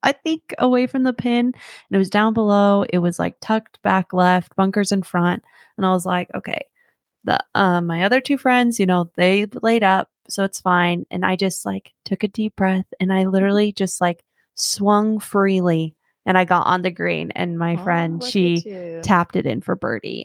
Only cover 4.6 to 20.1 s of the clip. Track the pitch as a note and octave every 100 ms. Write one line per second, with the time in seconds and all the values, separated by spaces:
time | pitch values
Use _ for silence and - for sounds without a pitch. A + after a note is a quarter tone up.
4.6 | F#3+ G3 G3+ G3 F3 F3+ F3 F3+ _ _
5.6 | _ - F#3+ F#3 F3+ F3+ F3+ F#3+ F#3+ -
6.6 | - _ _ _ _ _ - - - -
7.6 | G3 F3 E3+ E3 F#3+ B3+ B3+ C#4 C4 B3
8.6 | A#3+ A3+ F#3+ F3+ F3 - F3+ G3 G#3 -
9.6 | A3+ A#3 G3+ F#3+ - _ _ - G3 -
10.6 | - F3+ F3 F3 - F3+ F3+ F#3 F#3+ -
11.6 | G#3 G3 - _ - F#3+ G#3 - G#3+ -
12.6 | F#3+ F#3+ F#3+ - F#3+ F#3+ F#3+ F#3+ G3 G3+
13.6 | G#3 G3+ F#3+ - F3 E3+ _ _ _ -
14.6 | - - G3+ G#3 G#3+ A3 - G3+ G3 F#3+
15.6 | F3+ E3 D#3+ - _ _ - F#3 F3+ F3+
16.6 | - F3+ F3+ F3 F3 E3 E3 - F3+ E3+
17.6 | E3+ E3+ F#3 E3+ E3 E3 B3 G3+ F3 E3+
18.6 | E3+ F#3+ F3 E3 E3 F#3 F3 F#3 C#3 A2+
19.6 | - F#3 - A2+ -